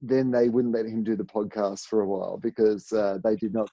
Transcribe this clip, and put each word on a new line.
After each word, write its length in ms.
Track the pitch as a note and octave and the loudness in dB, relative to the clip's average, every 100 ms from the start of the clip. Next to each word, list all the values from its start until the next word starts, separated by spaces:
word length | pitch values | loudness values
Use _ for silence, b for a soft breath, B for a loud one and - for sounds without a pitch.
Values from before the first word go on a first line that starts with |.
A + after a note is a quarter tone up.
then 300 | A#2+ C3 C3 | -2 0 2
they 180 | B2 A#2+ | 2 4
wouldn't 240 | A#2+ A#2+ | 2 2
let 120 | A2+ A2 | 0 -2
him 180 | A2+ | -2
do 120 | G#2+ G#2 | -2 -2
the 80 | |
podcast 640 | F#2+ G#2+ G#2+ G#2+ G2+ G2 - | -4 -4 -4 -2 -2 -4 -2
for 160 | A2 | 0
a 60 | G2 | 0
while 300 | G2 F#2 G2 | -2 -4 -6
because, 500 | A#2 - G#2+ G#2 - | -6 2 2 2 -2
uh, 260 | A2 G2+ G2 | 0 0 0
they 120 | A2 G#2+ | 0 0
did 180 | A2 | 0
not 160 | A2 G#2 | -2 -2